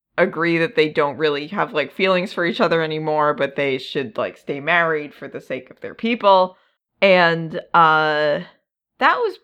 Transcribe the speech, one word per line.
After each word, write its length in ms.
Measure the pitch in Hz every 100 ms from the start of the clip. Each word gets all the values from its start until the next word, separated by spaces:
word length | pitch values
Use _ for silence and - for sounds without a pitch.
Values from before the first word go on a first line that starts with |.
| _ -
agree 420 | 185 160 170 170
that 180 | 160 -
they 120 | 156
don't 280 | 156 143 131
really 320 | 156 143 147
have, 240 | 202 156
like, 180 | 151 143
feelings 400 | - 190 185 175
for 120 | -
each 160 | 170 -
other 200 | 180 165
anymore, 520 | 160 156 156 151 147
but 220 | 143 139 147
they 220 | 139 131
should, 380 | - 151 123 117
like, 200 | 101 -
stay 240 | - 143
married 520 | 147 175 165 156 147
for 140 | - 135
the 140 | -
sake 300 | - 127 127
of 100 | -
their 140 | -
people. 600 | - 226 240 202 190 185 - _ _ _ -
And, 540 | 196 180 170 165 165 165 -
uh, 640 | 170 160 156 156 151 151 147 175 _ _ _ _ -
that 180 | 269 381
was 200 | 453 -